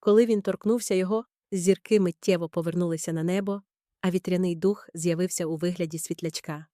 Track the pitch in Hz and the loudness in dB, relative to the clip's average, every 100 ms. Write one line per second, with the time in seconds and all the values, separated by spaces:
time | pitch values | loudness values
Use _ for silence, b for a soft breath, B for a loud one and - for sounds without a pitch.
0 | - 208 233 214 196 185 208 233 - 190 | 6 6 6 2 0 -4 0 0 0 0
1 | 185 220 226 _ _ 196 175 190 - 220 | 0 -2 -4 _ _ -2 2 2 4 2
2 | 180 - - 180 165 - 165 170 175 160 | 2 -2 0 0 0 -4 -2 0 -2 -2
3 | - 165 165 185 196 202 - _ _ _ | -4 -2 0 -2 -2 -6 -8 _ _ _
4 | 185 180 - 180 185 170 185 202 - 165 | -2 -2 0 0 0 0 0 -2 -6 -4
5 | 170 165 180 - 165 160 175 175 170 160 | -2 0 -2 -2 -4 -2 -4 -2 -6 -6
6 | - 170 165 156 - 151 160 | -8 -6 -6 -8 -10 -12 -12